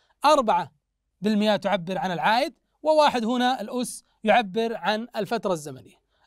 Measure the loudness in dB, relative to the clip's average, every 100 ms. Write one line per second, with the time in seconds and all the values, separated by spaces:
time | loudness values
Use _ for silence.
0 | _ _ 4 4 4 0 -2 _ _ _
1 | _ _ -2 0 2 0 0 -4 -4 -4
2 | -4 -2 0 0 -2 -8 _ _ 0 4
3 | 4 2 -2 0 0 -2 -6 -6 -8 -10
4 | _ _ 2 2 2 -2 -4 -4 -2 -4
5 | -4 -8 -4 -4 -2 -4 -4 -16 -18 _
6 | _ _